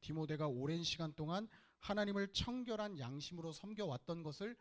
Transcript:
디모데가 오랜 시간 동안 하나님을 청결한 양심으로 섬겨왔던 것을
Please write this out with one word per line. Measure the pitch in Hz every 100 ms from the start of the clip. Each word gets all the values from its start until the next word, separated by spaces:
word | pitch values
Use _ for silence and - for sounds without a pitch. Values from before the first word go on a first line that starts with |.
디모데가 | - 156 151 151 151
오랜 | 123 143 170
시간 | 165 - 160
동안 | 147 156 185 220 - - -
하나님을 | - 208 208 202 196
청결한 | - - 254 240 214 208 165
양심으로 | 120 139 147 175 165
섬겨왔던 | 147 202 208 190 127 - 170
것을 | 156 143 208 240